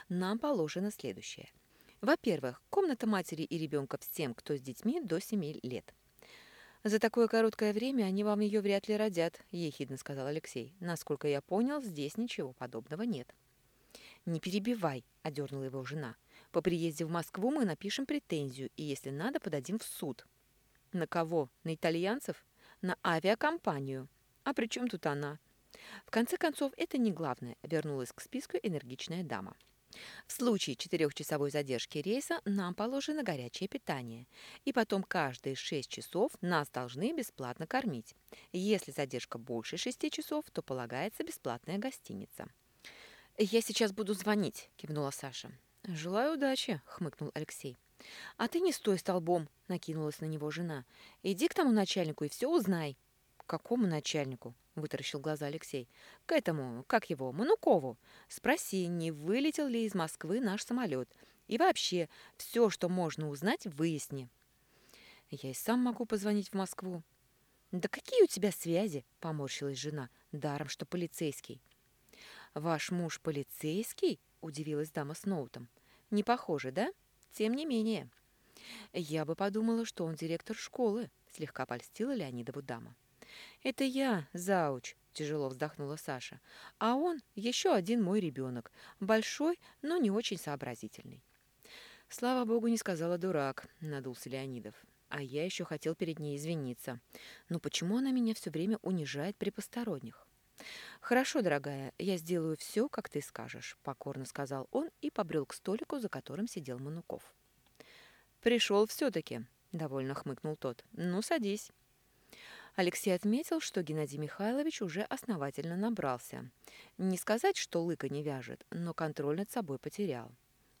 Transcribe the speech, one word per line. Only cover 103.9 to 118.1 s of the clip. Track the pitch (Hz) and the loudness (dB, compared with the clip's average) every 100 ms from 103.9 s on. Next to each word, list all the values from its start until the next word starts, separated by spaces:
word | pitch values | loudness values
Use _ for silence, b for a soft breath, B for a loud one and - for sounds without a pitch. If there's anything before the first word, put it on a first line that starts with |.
| 135 - 139 | -6 -6 -8
сказал | 131 - 139 135 131 | -8 -6 -4 -4 -2
он | 254 330 - | -2 -2 -4
и | 294 | -6
побрёл | - 175 160 139 | -2 0 0 -2
к | |
столику, | - - 214 - 285 | -6 -4 -4 -2 -4
за | 220 | -4
которым | 135 - 143 226 | -6 -6 -4 -4
сидел | 190 131 123 | -4 -6 -6
Мануков. | 139 160 - - - _ _ _ _ _ B B B B B _ | -6 -8 -8 -10 -10 _ _ _ _ _ B B B B B _
"Пришёл | 233 240 - 202 220 | 4 4 6 6 4
всё-таки", | - 285 165 - 120 120 _ - | 4 2 0 -4 -8 -8 _ -8
довольно | 170 156 135 131 | -4 -2 -2 -2
хмыкнул | 135 147 127 156 156 | -4 -4 -4 -4 -2
тот. | 135 120 - | -4 -6 -12
"Ну, | - 175 180 | -4 0 0
садись". | 226 330 208 208 - _ _ _ _ B B B B B B | 0 0 0 -2 -6 _ _ _ _ B B B B B B
Алексей | - 180 - 208 | 0 2 2 2
отметил, | 180 208 240 320 320 | 4 4 2 2 -2
что | - 202 | 0 -2
Геннадий | 160 156 147 143 | 0 0 -2 -2
Михайлович | 151 - 208 262 311 - | -6 -2 0 2 0 0
уже | 190 165 | -2 -2
основательно | 214 269 - 180 139 143 160 175 | -2 -4 -2 -2 -2 -2 -2 0
набрался. | 220 220 143 123 - 127 127 _ B B B - | 0 0 0 -2 -4 -10 -10 _ B B B -2
Не | 185 185 | 0 2
сказать, | - 220 392 370 | 2 4 4 2
что | - 170 | 0 0
лыка | 170 165 | 0 0
не | 135 | -2